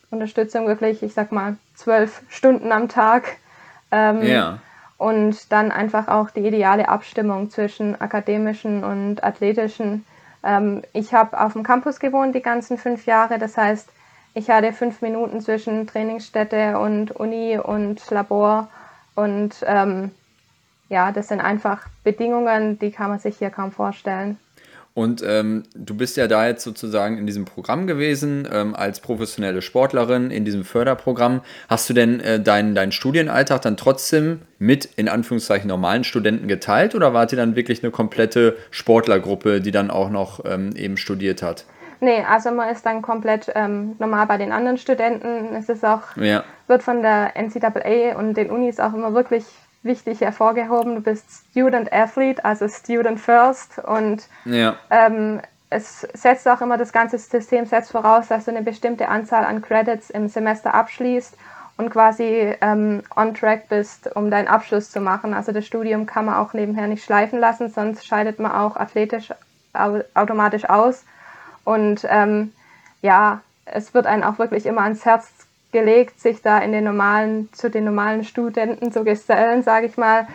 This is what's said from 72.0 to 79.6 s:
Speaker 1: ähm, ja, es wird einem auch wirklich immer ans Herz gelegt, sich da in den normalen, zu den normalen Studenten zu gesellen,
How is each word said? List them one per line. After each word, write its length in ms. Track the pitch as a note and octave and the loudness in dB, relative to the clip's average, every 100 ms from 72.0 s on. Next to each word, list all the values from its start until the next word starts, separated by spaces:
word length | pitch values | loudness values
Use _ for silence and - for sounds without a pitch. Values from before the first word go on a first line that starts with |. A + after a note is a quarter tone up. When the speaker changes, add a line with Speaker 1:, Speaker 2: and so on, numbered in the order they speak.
| A#3 | 0
Speaker 1:
ähm, 440 | G#3 G#3 G#3+ G#3+ - _ _ _ _ | 2 4 2 -2 -8 _ _ _ _
ja, 400 | G3 F#3 G#3 G#3 - _ - | 4 6 6 2 -6 _ -10
es 280 | - G#3+ | -8 -2
wird 120 | B3 A3+ | 2 2
einem 180 | G#3 | 2
auch 160 | G#3 G#3+ | 0 -2
wirklich 260 | A3+ G#3+ G#3+ | -2 -2 -2
immer 140 | A3+ | -2
ans 220 | G3+ G#3+ | -2 -2
Herz 240 | A#3 A3+ - _ _ _ _ | 2 2 0 _ _ _ _
gelegt, 500 | A#3 A3 A3+ B3 - | 0 4 6 4 0
sich 200 | A#3+ A#3 | -2 0
da 180 | A3 G#3+ | 2 2
in 120 | G#3 | 2
den 140 | G#3+ G#3+ | 0 0
normalen, 640 | G3+ G3+ G#3+ A3 A3 G#3+ | 0 2 2 0 -2 -6
zu 180 | - A#3+ | -6 -4
den 140 | A3 | -2
normalen 400 | G#3+ G#3 G#3 A3 | -2 0 0 -2
Studenten 720 | G#3+ - A#3+ A3+ A3 A3 A#3+ | -4 -4 -4 -2 -2 -2 -4
zu 100 | A3+ | -2
gesellen, 600 | A3 G#3 - G3+ A3+ B3 | 0 0 2 2 4 2